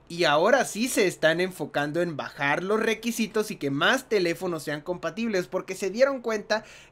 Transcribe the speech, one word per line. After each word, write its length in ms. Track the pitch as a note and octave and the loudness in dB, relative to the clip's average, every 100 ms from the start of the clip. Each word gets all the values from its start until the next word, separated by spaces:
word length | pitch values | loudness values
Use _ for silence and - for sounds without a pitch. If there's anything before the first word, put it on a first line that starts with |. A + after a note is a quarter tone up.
| - | -10
Y 180 | E3+ E3 | 0 4
ahora 400 | D3 G3 C4+ A3+ | 6 6 4 2
sí 240 | G3 A#3+ | -2 -2
se 180 | C#4 F#3 | 2 2
están 320 | E3 D#3+ E3 | 4 2 4
enfocando 640 | F#3 - C#3+ C#3+ D3 D#3+ | 0 -4 -6 -2 -2 0
en 160 | F3 C#3 | -2 -2
bajar 460 | A#2 - C#3+ D#3 | -8 -4 0 0
los 180 | F#3 A3 | 0 0
requisitos 680 | A3 A3 A#3 A3+ A3 A3 G#3+ | 0 -2 -4 -2 -2 -2 -4
y 60 | F#3 | -4
que 160 | C#3 | -2
más 380 | C#3 F3+ C4 - | 0 2 2 0
teléfonos 540 | G#3 F3 E3 F#3 D#3+ | 0 0 -2 -4 -6
sean 180 | D3+ D3+ | -6 -6
compatibles, 640 | D3 F3 E3 E3 A#3 F#3+ F3+ | -6 -6 -6 -4 -2 -2 -2
porque 260 | F#3+ F#3+ | -4 -6
se 160 | F#3 G3 | -6 -2
dieron 320 | G#3+ C4+ C4+ | 2 2 2
cuenta 440 | A#3 A3 - G#3+ - - - | -2 -4 0 -2 -4 -20 -8